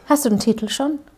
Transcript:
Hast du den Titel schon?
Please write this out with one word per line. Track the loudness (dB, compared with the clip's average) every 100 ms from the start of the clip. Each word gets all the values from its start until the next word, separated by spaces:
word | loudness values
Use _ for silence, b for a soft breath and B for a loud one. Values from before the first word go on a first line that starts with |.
| 0
Hast | 0
du | 2
den | 2
Titel | 2 0 -2
schon? | -4 -4 -4 -10